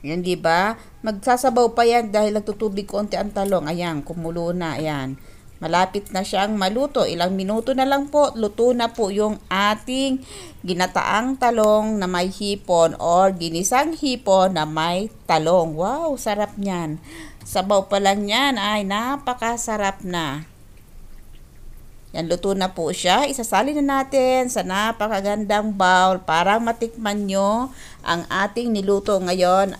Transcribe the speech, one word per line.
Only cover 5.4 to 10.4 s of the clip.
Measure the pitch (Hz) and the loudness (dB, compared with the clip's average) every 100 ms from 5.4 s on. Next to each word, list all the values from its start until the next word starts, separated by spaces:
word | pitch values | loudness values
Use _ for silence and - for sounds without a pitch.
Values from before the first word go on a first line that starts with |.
| - - | -20 -10
Malapit | 160 175 185 202 202 | -2 2 2 -2 -6
na | 185 | -6
siyang | 196 190 208 | -2 -2 -2
maluto. | 214 190 220 285 269 147 | 0 -2 0 -2 0 0
Ilang | 170 180 | 0 -2
minuto | 190 190 220 226 | -2 -2 -2 -2
na | 269 262 | 0 2
lang | 277 285 | 0 0
po, | 294 277 226 | 2 2 2
luto | 208 208 240 240 | -4 2 2 2
na | 233 | -2
po | 233 202 | -2 -2
yung | 202 214 208 - | 0 0 -2 -2
ating | 190 202 214 - 262 269 262 - - | 2 2 0 -4 -2 0 -2 -6 -18